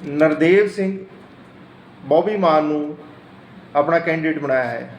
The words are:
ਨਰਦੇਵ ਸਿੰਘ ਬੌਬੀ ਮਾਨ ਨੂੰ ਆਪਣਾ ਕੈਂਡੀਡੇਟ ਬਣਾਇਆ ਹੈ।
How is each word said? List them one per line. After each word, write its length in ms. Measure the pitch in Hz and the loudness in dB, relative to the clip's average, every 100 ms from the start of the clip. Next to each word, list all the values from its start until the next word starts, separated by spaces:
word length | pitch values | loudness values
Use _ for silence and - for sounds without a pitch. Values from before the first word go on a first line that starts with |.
| 156 | -8
ਨਰਦੇਵ 640 | 147 156 151 165 190 208 | 0 0 2 4 4 2
ਸਿੰਘ 300 | 196 190 190 190 - - - - - - - - - | -2 -6 -6 -12 -20 -20 -20 -20 -20 -20 -20 -20 -20
ਬੌਬੀ 320 | - 151 180 214 | 0 2 2 0
ਮਾਨ 280 | 180 156 | 2 2
ਨੂੰ 320 | 151 151 147 151 - - - - - - - 143 | 2 -2 -6 -10 -18 -20 -20 -20 -20 -20 -4 -2
ਆਪਣਾ 220 | 147 165 | 2 0
ਕੈਂਡੀਡੇਟ 440 | 170 160 160 151 | 0 -2 -2 -4
ਬਣਾਇਆ 220 | 143 131 | -2 -2
ਹੈ। 260 | 120 117 123 | -2 -6 -10